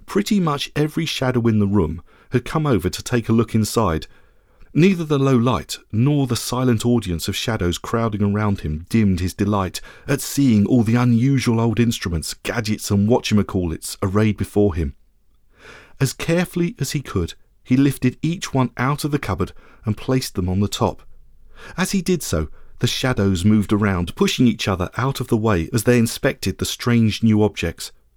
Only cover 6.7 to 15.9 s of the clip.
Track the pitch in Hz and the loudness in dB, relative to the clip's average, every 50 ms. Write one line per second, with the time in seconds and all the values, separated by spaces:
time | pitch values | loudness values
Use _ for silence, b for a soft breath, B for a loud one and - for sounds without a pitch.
6.7 | 120 107 - 120 120 120 101 92 85 82 - - 95 - - - 110 104 90 87 | 2 2 2 2 2 2 0 -2 -4 -4 -4 -6 -6 -4 -4 -4 -2 0 0 -2
7.7 | 85 - - - - 117 117 113 110 101 104 101 101 104 107 104 101 98 - 78 | -2 -4 -4 -4 -2 -2 -2 -2 -2 0 0 0 0 0 0 0 -2 -2 -4 -6
8.7 | 76 78 85 - - 117 107 98 92 82 90 90 - - 104 98 104 101 95 90 | -6 -6 -6 -2 2 2 4 4 2 2 0 -4 -2 -2 0 0 0 0 -2 -4
9.7 | - - B B B B B - 143 139 - - - 139 139 131 113 104 101 - | -6 -10 B B B B B -4 -4 -4 -4 -4 -2 2 4 4 4 4 4 4
10.7 | 131 123 110 110 113 123 123 123 117 113 120 139 139 131 113 123 113 113 117 117 | 4 2 4 4 2 2 4 4 4 4 4 2 2 2 2 0 0 2 2 0
11.7 | 107 110 120 113 117 - - 95 85 80 - - - - - - 92 - 107 107 | 2 2 2 0 0 -2 -4 -4 -4 -4 -4 -6 -10 -10 -8 -6 -4 -4 -2 -2
12.7 | 107 - - - 104 98 101 104 123 123 - - 107 104 95 - - 98 90 82 | -4 -4 -2 0 2 2 4 4 2 2 2 2 0 0 0 0 -2 -2 -2 -2
13.7 | 78 - - - - - - 98 92 104 107 110 101 - 92 - - 104 104 101 | -4 -6 -8 -12 -8 -6 -4 -2 0 2 2 2 0 -2 -4 -2 2 2 2 2
14.7 | 78 85 80 69 - - _ _ _ _ _ _ _ _ _ B B B B B | 2 0 -4 -4 -6 -10 _ _ _ _ _ _ _ _ _ B B B B B
15.7 | B B B B | B B B B